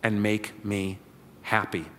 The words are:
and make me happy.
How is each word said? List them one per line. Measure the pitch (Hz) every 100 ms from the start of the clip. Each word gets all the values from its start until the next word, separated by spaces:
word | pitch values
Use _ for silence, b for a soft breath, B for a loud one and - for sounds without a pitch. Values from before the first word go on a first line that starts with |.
and | 117 104
make | 104 107 - - 104
me | 101 95 95 - - - -
happy. | - 110 98 92 78